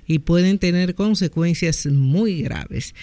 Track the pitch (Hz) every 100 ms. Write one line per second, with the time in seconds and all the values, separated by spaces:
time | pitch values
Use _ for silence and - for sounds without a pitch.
0 | - 160 139 170 185 196 180 175 180 185
1 | 208 208 170 160 170 165 170 151 143 143
2 | 135 160 226 175 - - - - - -